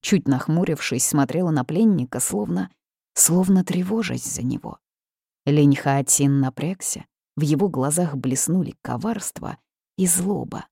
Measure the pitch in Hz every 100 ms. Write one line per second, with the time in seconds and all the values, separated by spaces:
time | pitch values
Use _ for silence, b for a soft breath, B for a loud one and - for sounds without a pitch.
0 | - 196 - 131 - 160 180 156 - 117
1 | - 151 139 165 180 156 123 160 220 180
2 | 127 123 - 196 202 175 185 _ _ _
3 | _ - - 175 185 190 180 180 180 220
4 | 196 123 - - 123 147 - - _ _
5 | _ _ _ _ - 147 143 139 143 139
6 | 131 - 143 139 131 - 147 185 - -
7 | - _ _ - 147 147 202 143 135 156
8 | 175 143 127 131 - 180 165 - - 120
9 | 185 220 - - - - _ _ _ -
10 | 185 180 180 190 - - -